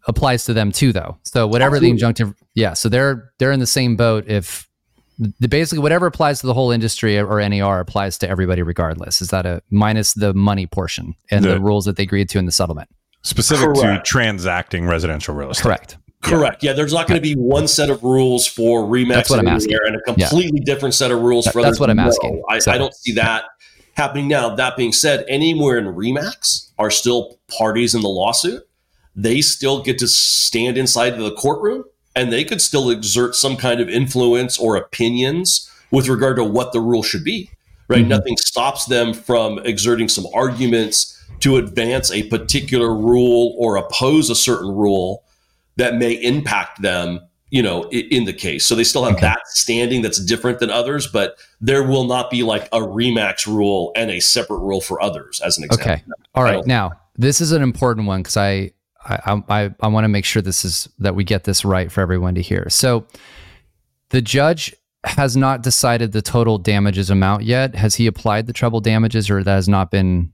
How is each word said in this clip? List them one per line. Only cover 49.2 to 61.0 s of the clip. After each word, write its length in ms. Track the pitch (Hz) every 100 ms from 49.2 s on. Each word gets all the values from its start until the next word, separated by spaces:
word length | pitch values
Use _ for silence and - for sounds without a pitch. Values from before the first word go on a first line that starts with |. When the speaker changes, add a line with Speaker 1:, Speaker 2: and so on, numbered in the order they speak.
| 107
Speaker 2:
that 140 | 113 -
standing 540 | - - 117 120 127
that's 160 | 107 101
different 340 | 92 113 123 123
than 100 | 113
others, 360 | 117 123 147 135
but 300 | 107 95 - - _
there 220 | 113 135
will 220 | 131 135
not 260 | 123 127 120
be, 120 | 120
like, 240 | 113 104 -
a 60 | 113
Remax 680 | 104 101 123 113 101 - 107
rule 460 | 107 101 98 85 107
and 140 | 113
a 100 | 90
separate 380 | - 127 - 101
rule 200 | 95 98
for 220 | - 78
others, 380 | 98 78 69 -
as 140 | 85 85
an 60 |
example. 280 | 76 117 -
Speaker 1:
Okay. 100 | 76 - - _
All 80 | -
right. 60 | 127
Speaker 2:
I 40 | 98
don't 80 | 117
Speaker 1:
Now, 240 | 123 92 82 _ -
this 240 | 127 143
is 120 | 165
an 80 | 160
important 440 | 135 117 127 113 104
one 160 | 95
'cause 140 | 90 110
I, 340 | 101 98 95 _ _ _
I, 380 | - 98 - 104 -
I, 140 | 104
I, 100 | 101 -
I 80 | 110
wanna 200 | 107 110
make 160 | 101
sure 160 | 95 110
this 220 | 95 -
is, 240 | 90 80 - _